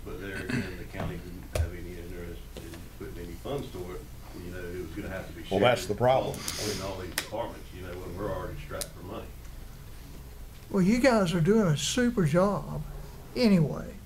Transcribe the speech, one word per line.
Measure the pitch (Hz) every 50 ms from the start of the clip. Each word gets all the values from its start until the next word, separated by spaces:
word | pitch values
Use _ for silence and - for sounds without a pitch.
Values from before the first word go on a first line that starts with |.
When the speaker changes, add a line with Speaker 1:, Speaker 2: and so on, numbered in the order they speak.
| -
Speaker 1:
But | - 101 92
there | 95 98 95
again, | 95 - - 123 123 98 90 87 -
the | - - - -
county | 82 80 85
didn't | 82 - 87 87 87 - - -
have | - 82 85
any | 87 85 85 85 87
interest | 85 85 87 87 87 87 85 85 - - - -
in | 82 82 82 82 85 85 - - -
putting | - 78 - 87 87
any | 87 -
funds | - - 123 135 143 104 92
toward | - 92 90 90 90
it. | 92 - - - - - - - 90 87
You | 87
know, | 87 90
it | 90 87 90 92
was | 90 85 -
gonna | 101 95 90 95
have | 92 - -
to |
be | 85 82 85 -
Speaker 2:
Well, | 98 98
that's | 107 123 120 117
Speaker 1:
shared | - -
Speaker 2:
the | 104
problem. | 101 117 123 135 127 - 90 92
Speaker 1:
between | - - - - - 110 107 104 95
all | 95 98 95 -
these | 90 90 -
departments, | - - - 104 110 120 - - - - - -
you | -
know, | 90 - -
when | 90 90 87 87 95
we're | 104 101 95
already | 90 90 90 - - 85
strapped | - 92 92 - -
for | - - 92
money. | 92 107 - - - - - - - - - - - - - - - - - - - - - - - - - - - - - - -
Speaker 3:
Well, | - 196
you | 180 185 233 254
guys | 262 277 226 220 190 165 180
are | 175
doing | 156 185 214 226 208 170
a | 147
super | - - - - 247 247 240 240 - 175
job | 143 147 175 190 208 196 147 - - 147 147 151 - - - - - - - - - -
anyway. | 233 247 214 196 175 151 123 - - - - - - -